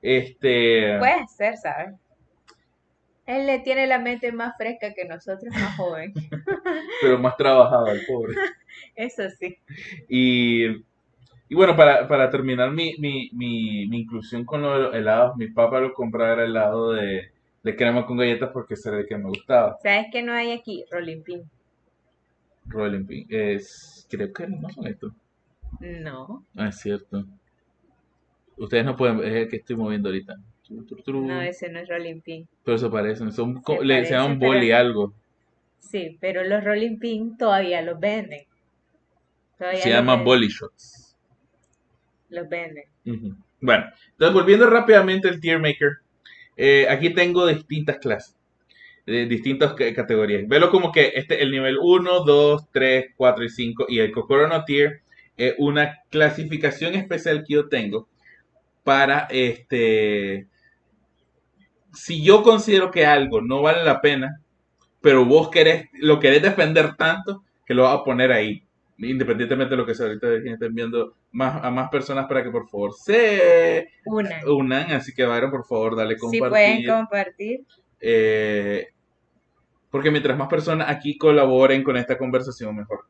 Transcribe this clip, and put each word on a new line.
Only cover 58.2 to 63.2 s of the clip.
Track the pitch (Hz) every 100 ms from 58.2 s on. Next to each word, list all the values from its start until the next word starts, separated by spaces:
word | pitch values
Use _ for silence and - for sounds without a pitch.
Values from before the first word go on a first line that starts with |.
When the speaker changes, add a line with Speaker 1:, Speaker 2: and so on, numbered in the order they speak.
| _ _ _ _ _ _
Speaker 1:
para, | - 135 135 143 147
este, | 131 127 117 _ 127 113 110 107 104 98 98 98 _ _ _ _ _ _ _ _ _ _ _ _ _ _
si | - - 165
yo | 156 208
considero | 220 220 214 196 185
que | 180 151
algo | 143